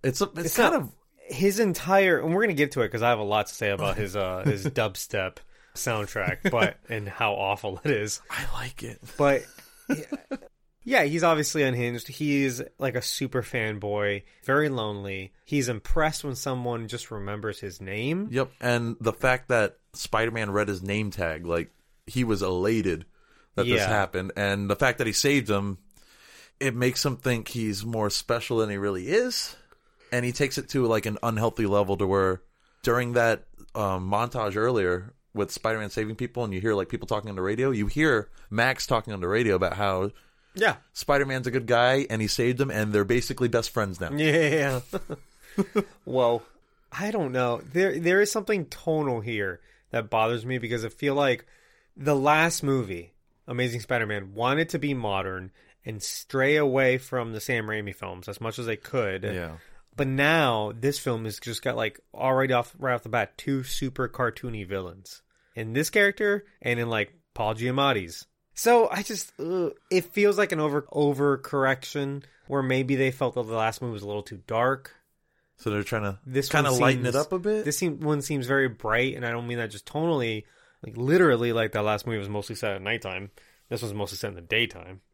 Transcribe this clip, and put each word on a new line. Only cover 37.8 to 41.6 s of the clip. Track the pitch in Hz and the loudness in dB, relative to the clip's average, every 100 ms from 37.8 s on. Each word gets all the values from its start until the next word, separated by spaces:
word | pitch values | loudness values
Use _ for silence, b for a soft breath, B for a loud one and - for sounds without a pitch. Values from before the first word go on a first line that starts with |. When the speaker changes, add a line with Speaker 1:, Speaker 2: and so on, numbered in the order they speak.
| 104 | 0
Speaker 1:
hear | 143 156 113 - b b | 4 4 4 0 b b
Max | 104 123 131 - | 2 2 2 0
talking | 117 110 | 0 0
on | 101 | -4
the | 87 | 2
radio | 107 113 92 | 4 4 4
about | 92 | 2
how | 90 101 92 101 b b b b | 2 0 0 -2 b b b b
Speaker 2:
Yeah. | - 214 - _ | 0 0 0 _
Speaker 1:
Spider-Man's | - - 143 135 131 127 | -8 2 2 2 -2 0
a | |
good | 127 | -2